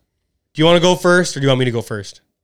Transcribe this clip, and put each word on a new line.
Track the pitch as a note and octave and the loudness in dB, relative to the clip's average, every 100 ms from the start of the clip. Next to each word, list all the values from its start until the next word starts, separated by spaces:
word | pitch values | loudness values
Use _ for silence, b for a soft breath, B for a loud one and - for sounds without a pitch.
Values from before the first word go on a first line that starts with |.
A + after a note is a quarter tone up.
| _ _ _ _ _ | _ _ _ _ _
Do | - | 0
you | D#3+ | 2
wanna | F3 | 4
go | F3 F3+ | 2 0
first, | F3+ F3 F3+ - | 2 0 0 -2
or | |
do | C#3 | -2
you | |
want | B2+ | 0
me | B2+ | -2
to | |
go | A#2 | -4
first? | - G#2+ G2 - _ _ | -6 -10 -12 -20 _ _